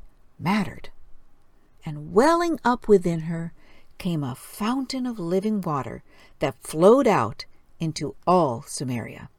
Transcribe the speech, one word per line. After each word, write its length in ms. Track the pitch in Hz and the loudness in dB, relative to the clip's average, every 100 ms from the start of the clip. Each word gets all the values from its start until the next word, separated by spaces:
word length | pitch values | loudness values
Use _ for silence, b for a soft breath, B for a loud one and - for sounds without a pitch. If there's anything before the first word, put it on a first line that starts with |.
| - _ - - | -18 _ -20 -6
mattered. 520 | 165 214 185 - - - - - - - - _ _ - | -2 0 -2 -8 -14 -14 -16 -18 -18 -20 -20 _ _ -14
And 280 | - 147 151 | -12 -10 0
welling 480 | 180 285 339 339 302 | 4 6 4 2 0
up 220 | 240 214 - | 0 0 4
within 340 | 202 175 165 | 4 4 -2
her 320 | 160 165 170 b b b b - | -4 -6 -8 b b b b -8
came 240 | 180 165 | -4 -2
a 140 | 139 127 | -4 -8
fountain 720 | - - 214 269 254 262 247 | -14 -6 -2 -2 -4 -6 -6
of 120 | 220 | -6
living 420 | 170 185 214 214 | -2 -2 0 -2
water 440 | 175 147 123 - b b b b | -2 -4 -6 -12 b b b b
that 240 | 143 - | -4 -4
flowed 460 | - 156 180 254 254 | -8 6 8 8 6
out 360 | 170 110 - - - _ - | 2 0 -6 -16 -20 _ -8
into 360 | 160 156 151 - - | -8 -6 -8 -6 2
all 360 | 180 151 151 - | 2 2 -2 -10
Samaria. 640 | - 127 120 113 135 151 | -8 -6 -6 -8 -14 -20